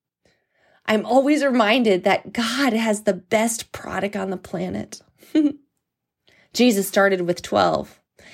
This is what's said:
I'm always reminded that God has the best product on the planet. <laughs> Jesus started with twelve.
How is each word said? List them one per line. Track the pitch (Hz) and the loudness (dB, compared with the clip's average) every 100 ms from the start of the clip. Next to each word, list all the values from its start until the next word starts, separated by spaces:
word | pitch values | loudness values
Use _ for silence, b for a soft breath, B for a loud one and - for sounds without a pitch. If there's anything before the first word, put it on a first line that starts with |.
| _ _ _ _ _ _ _ _ - | _ _ _ _ _ _ _ _ -2
I'm | 220 202 | -2 2
always | 254 269 302 | 2 4 2
reminded | 277 247 208 254 220 180 | 2 2 2 2 2 2
that | 196 - - | 2 0 -2
God | - 226 254 277 | -6 -4 -2 0
has | 220 226 208 | 0 -2 -2
the | 208 | -2
best | 180 - 214 226 - - | -2 0 0 0 -4 -12
product | - - - 202 202 | -14 -10 -6 -6 -6
on | 190 | -8
the | 190 | -8
planet. | - 175 180 208 - - _ _ - | -10 -8 -6 -8 -10 -16 _ _ -2
<laughs> | 311 294 - _ _ _ _ _ _ _ _ _ | 2 2 -2 _ _ _ _ _ _ _ _ _
Jesus | - 247 196 190 | 2 2 2 0
started | 202 196 185 | 2 2 2
with | 175 180 | -2 -4
twelve. | - - 170 147 - - _ _ B | -2 0 2 0 -4 -14 _ _ B